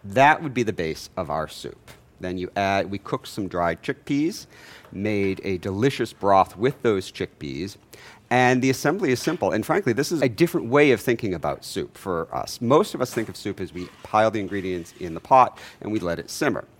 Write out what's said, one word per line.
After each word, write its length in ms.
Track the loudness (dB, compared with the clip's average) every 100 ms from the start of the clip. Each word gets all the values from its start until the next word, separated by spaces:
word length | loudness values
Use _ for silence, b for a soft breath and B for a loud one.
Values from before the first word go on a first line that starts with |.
That 380 | 0 6 6 6
would 120 | 0
be 80 | -2
the 100 | -2
base 380 | -2 -4 -4 -10 -8
of 140 | -4
our 180 | -4 -4
soup. 420 | -10 -14 -16 -20 -20 _ _
Then 180 | -8 -6
you 120 | -4
add, 360 | -2 0 0 -2
we 80 | -6
cooked 300 | -6 -8 -6
some 200 | -8 -6
dried 340 | -2 0 -2
chickpeas, 640 | -6 -8 -2 0 0 -4 -16 B B B B
made 480 | -6 -2 0 0 -2
a 160 | -4 -4
delicious 540 | -4 0 0 0 -6
broth 440 | -2 4 6 4 2
with 240 | -2 0
those 280 | 0 0 -4
chickpeas, 680 | -10 -10 _ -10 -8 -8 -10 _ B B B _
and 320 | 4 4 4
the 80 | 2
assembly 400 | 2 0 0 0
is 80 | 0
simple. 300 | -2 0 0
And 160 | 0 0
frankly, 260 | 0 0
this 180 | -2 -2
is 120 | 0
a 60 | 0
different 400 | 2 0 0 2
way 240 | 4 6
of 80 | 4
thinking 340 | 2 -2 -2
about 300 | -4 -4 -6
soup 340 | -8 -8 -8 -10
for 340 | -6 -4 -4
us. 260 | -8 -8 -6
Most 320 | 4 4 4
of 80 | -2
us 100 | -4
think 160 | -4 -6
of 80 | -8
soup 240 | -8 -8
as 140 | -10
we 140 | -10 -14 -16
pile 260 | 0 2 2
the 100 | 0
ingredients 540 | -4 -6 -4 -6 -8 -12
in 120 | -10
the 60 | -10
pot 380 | 4 6 6 0 B B
and 100 | -6
we 60 | -4
let 200 | -2 -4
it 120 | -8
simmer. 340 | -2 -2 -2 -8 _